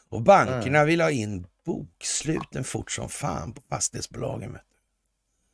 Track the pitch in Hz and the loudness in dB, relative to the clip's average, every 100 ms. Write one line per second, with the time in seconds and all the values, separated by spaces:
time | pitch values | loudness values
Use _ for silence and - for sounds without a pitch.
0 | _ 107 117 196 120 127 117 147 147 170 | _ 0 6 8 6 0 2 4 6 4
1 | 160 139 104 98 87 _ - - 87 - | 2 0 -2 -6 -10 _ -8 -8 -8 -10
2 | - - 151 156 - 139 131 110 - - | -6 -4 -2 -4 -4 -8 -8 -8 -8 -8
3 | 123 - 143 - 117 110 - 131 - - | -8 -6 -6 -4 -6 -12 -8 -4 -4 -6
4 | - - 123 117 - - - _ _ _ | -10 -8 -6 -6 -10 -14 -18 _ _ _
5 | _ _ _ _ _ | _ _ _ _ _